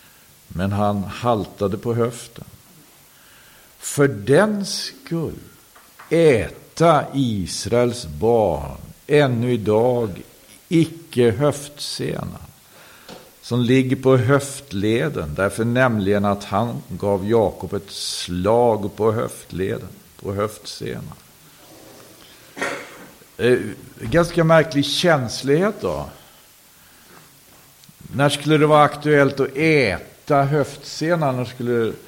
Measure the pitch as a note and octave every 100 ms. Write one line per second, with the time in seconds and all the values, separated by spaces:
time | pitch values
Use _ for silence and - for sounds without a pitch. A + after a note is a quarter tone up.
0 | - - _ _ - D#2 G2 G2+ G#2 G2+
1 | F#2+ - B2 A2+ F2 - G2+ G2 A#2 A#2
2 | A#2 B2+ - - - - _ - - _
3 | _ _ _ - - - - _ - -
4 | C#3 G#2+ G2+ D3 G#3+ G3+ F#3+ - - -
5 | - E3 C3+ D2 - - _ - - -
6 | - D#3+ D#3+ A#2 D#2+ - - - E3 D3
7 | - C#3 B2+ G#2 E2 - G2 A#2 B2 A#2
8 | D#2+ D2 G#2+ A#2 G2+ D2 C#2+ C2+ - -
9 | - C#3+ C3+ A#2 B2 A#2+ G2+ G#2+ B2 A#2+
10 | A2 E2 - - - - - E3 D#3+ -
11 | - B2 A#2+ G#2 D3 - - - - -
12 | C3 - - - - - _ - - -
13 | - - - - - A#2+ A#2+ C3 B2+ C3
14 | C3+ C3 A2+ C#3 C#3 - - G2 G#2 A#2
15 | D#3 C3 D#2 D2+ G2 - A#2 B2 C3 A2
16 | G2 G2+ G2+ G2 - G2+ A#2+ C3 - F2+
17 | G2+ G2+ G2+ A2+ G2 - F2+ G2 - -
18 | - - - F2+ F#2 A#2 A#2+ G#2+ G2 -
19 | A2 A2 B2 - - E2+ G2 A#2 F#2 -
20 | - - - G2 G#2+ - - - G#2 A#1+
21 | G2 - - _ - - - - - -
22 | - - - - - - - - - -
23 | - - - - A#2 A#2 G#2 G#2+ - -
24 | A2+ D#3 E3+ E3+ D#3+ E3 D3+ C#3+ C#3+ -
25 | F3+ D3+ A#2 - C3 D3+ G3+ G#3 F#2+ D2
26 | C#2 - - - _ _ _ _ _ -
27 | - - - - _ - - _ - -
28 | - B2 C#3+ - D3 D#3 D3+ D3+ D3 -
29 | D3+ D3 C#3 - C3 C#3 D#3+ D3+ A2+ F2
30 | - - - C#3+ C#3 D3+ C3+ - - -
31 | D#3 F3 C#3+ B2+ A#2+ - A#2+ A#2+ A2+ -